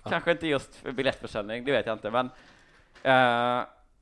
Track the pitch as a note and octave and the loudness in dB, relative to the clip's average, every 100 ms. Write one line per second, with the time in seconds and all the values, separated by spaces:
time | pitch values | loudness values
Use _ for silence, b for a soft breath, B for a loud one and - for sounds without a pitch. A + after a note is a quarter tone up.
0 | G#2+ B2+ E3+ E3+ D#3+ C#3 - - - B2+ | -6 -4 0 -2 0 -2 -4 -14 -10 -2
1 | C3 - A#2 A2+ G2+ A#2 B2+ B2 A2+ G#2+ | -2 -2 -8 -8 -6 -6 0 0 0 -4
2 | G#2 A#2+ B2+ B B B B B B - | -2 -2 -2 B B B B B B -4
3 | C3 C3 B2 A#2+ A#2+ B2 - _ _ _ | 4 6 6 4 2 0 -4 _ _ _